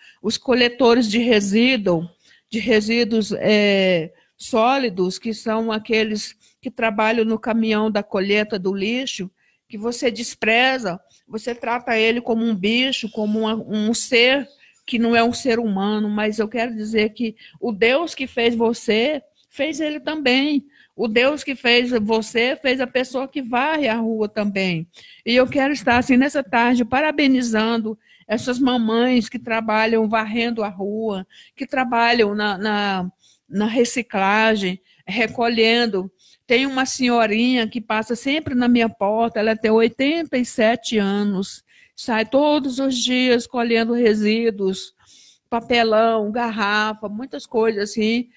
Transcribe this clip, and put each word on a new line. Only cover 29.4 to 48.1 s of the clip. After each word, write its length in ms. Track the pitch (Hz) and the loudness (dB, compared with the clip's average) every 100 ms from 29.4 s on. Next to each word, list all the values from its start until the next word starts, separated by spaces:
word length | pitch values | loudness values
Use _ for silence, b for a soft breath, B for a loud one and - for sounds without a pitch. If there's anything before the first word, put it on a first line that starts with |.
trabalham 680 | 240 226 220 214 220 226 214 | -4 -4 0 2 2 2 2
varrendo 540 | 220 214 233 233 226 | 0 -2 -2 -2 -2
a 60 | 208 | -6
rua, 580 | 190 202 214 226 190 - B B - | -6 -6 -4 -4 -6 -8 B B -14
que 100 | 269 | -6
trabalham 680 | 269 247 233 233 240 208 | -4 -2 0 2 2 2
na, 240 | 208 208 185 | 0 -2 -2
na, 540 | 214 208 202 190 180 - b b _ | -2 -2 -2 -2 -4 -8 b b _
na 180 | 190 214 | -2 0
reciclagem, 1120 | 220 233 262 220 208 190 214 220 220 190 185 b b | 2 0 0 -4 0 2 4 2 2 0 -6 b b
recolhendo. 1040 | - 208 226 - 233 233 226 233 240 196 185 - b b - | -8 -4 -4 -2 -2 2 4 4 2 -2 -6 -12 b b 0
Tem 180 | 240 | 0
uma 220 | 277 262 262 | 2 0 -2
senhorinha 800 | - 247 240 220 214 247 254 220 | 0 2 2 2 2 2 2 0
que 140 | 240 | -4
passa 340 | - 220 220 | -4 -4 -2
sempre 400 | 226 277 302 311 | -4 -2 -2 -2
na 140 | 247 240 | 0 4
minha 200 | 240 226 | 4 2
porta, 520 | - 196 220 233 226 | 0 -2 0 0 0
ela 160 | 220 220 | -2 0
tem 160 | 220 | 2
oitenta 640 | 220 226 - 269 339 320 262 | 4 2 2 0 0 -2 -2
e 60 | |
sete 520 | 240 - 220 233 - 220 | -2 2 2 2 -2 0
anos, 680 | 196 202 208 190 196 - b b b - | 0 0 0 -2 -4 -6 b b b -10
sai 280 | - 220 | -4 -2
todos 540 | 220 269 294 302 269 247 | 0 2 2 2 0 -2
os 180 | 269 254 | -2 -2
dias 520 | 240 254 254 240 240 | 0 2 2 2 0
colhendo 460 | 247 233 226 226 | -4 0 0 0
resíduos, 1000 | 240 233 214 208 226 233 202 190 190 - _ b b b b _ | 2 2 2 2 2 0 0 -2 -4 -8 _ b b b b _
papelão, 800 | 233 233 240 226 214 226 226 208 | -6 -2 0 2 4 2 2 -2
garrafa, 800 | 233 233 220 202 214 214 214 208 | -4 -4 -2 -2 0 -2 -4 -10
muitas 380 | 208 262 285 - | -10 -10 -12 -6
coisas 440 | 226 226 208 208 | 0 0 0 -4
assim, 380 | 226 214 | -2 0